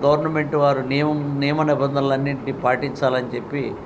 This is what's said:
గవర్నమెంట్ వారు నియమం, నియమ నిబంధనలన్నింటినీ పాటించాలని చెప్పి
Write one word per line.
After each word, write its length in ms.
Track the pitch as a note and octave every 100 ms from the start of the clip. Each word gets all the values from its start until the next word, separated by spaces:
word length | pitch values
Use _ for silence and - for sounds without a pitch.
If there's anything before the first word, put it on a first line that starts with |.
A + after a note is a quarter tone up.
| C#3+
గవర్నమెంట్ 500 | D3 D3+ D#3 D3 D3
వారు 240 | C#3+ C3+
నియమం, 600 | B2+ C#3 D3+ D3+ C#3+ C#3
నియమ 240 | C#3+ D#3
నిబంధనలన్నింటినీ 880 | D#3 C#3 C3+ C#3 C#3 C3+ C#3+ C#3 -
పాటించాలని 840 | C3+ B2+ B2+ C#3 C3+ C3+ B2+ B2 A#2+
చెప్పి 400 | G#2+ C#3+ A#2+ G2+